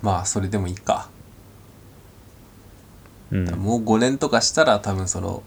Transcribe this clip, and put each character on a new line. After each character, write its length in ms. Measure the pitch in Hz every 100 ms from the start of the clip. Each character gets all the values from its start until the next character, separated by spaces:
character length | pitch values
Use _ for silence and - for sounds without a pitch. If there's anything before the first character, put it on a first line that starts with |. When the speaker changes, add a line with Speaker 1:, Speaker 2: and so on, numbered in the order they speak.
Speaker 1:
ま 160 | 101 90
あ、 40 | 90
そ 120 | 104
れ 100 | 95
で 100 | 104
も 100 | 92
い 40 |
い 20 |
か。 340 | 90 - - - - - - - - - - - - - - - - - - - - - - - - -
Speaker 2:
う 60 | 95
ん。 120 | 87
Speaker 1:
も 220 | 85 98 120
う 60 |
五 140 | 107 110
年 220 | 123 135
と 100 | 147
か 140 | 117
し 100 | -
た 140 | - 127
ら、 140 | 104
多 120 | 104
分 160 | 98 92
そ 100 | 92
の 200 | 92 95